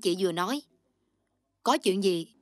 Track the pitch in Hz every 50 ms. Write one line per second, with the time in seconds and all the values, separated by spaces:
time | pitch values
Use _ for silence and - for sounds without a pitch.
0 | - 190 170 185 190 180 165 170 180 196 262 294 - _ _ _ _ _ _ _
1 | _ _ _ _ _ _ _ _ _ _ _ _ - 233 269 311 - 208 185 196
2 | 196 196 180 170 165 - _ _